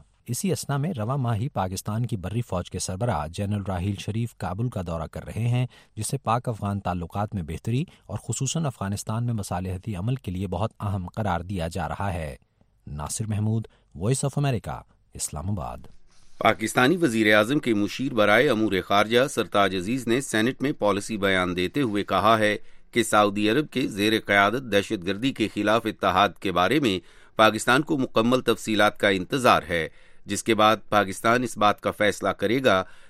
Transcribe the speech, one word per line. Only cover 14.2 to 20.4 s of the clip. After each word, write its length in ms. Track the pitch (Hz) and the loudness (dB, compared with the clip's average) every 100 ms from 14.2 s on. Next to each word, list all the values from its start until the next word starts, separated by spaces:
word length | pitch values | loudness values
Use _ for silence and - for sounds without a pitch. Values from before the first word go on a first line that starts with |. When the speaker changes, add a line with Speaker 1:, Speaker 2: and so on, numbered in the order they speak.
| 139 | -2
Speaker 1:
آف 120 | - | -2
امریکہ، 440 | 139 113 - 120 - _ _ | -2 -2 -6 -10 -14 _ _
اسلام 380 | - - 76 90 | -10 -8 -6 -4
آباد۔ 260 | 101 62 60 - - - - - - | -4 -6 -10 -16 -20 -20 -20 -14 2
Speaker 2:
پاکستانی 580 | 110 107 110 - 127 180 | 2 4 2 4 4 4
وزیر 380 | 165 113 107 107 | 2 4 6 6
اعظم 240 | 110 147 | 4 2
کے 140 | 127 | 0
مشیر 400 | 104 101 - 135 | 0 0 -2 -2
برائے 360 | 120 104 107 143 | 2 4 6 4
امور 240 | 110 110 92 - | 2 2 0 2
خارجہ 420 | 101 107 120 139 | 2 4 2 2
سرتاج 480 | - 98 104 98 95 | 0 0 2 2 0
عزیز 320 | 90 131 117 | -4 -4 0
نے 140 | 123 | 0
سینیٹ 400 | 135 - | 0 0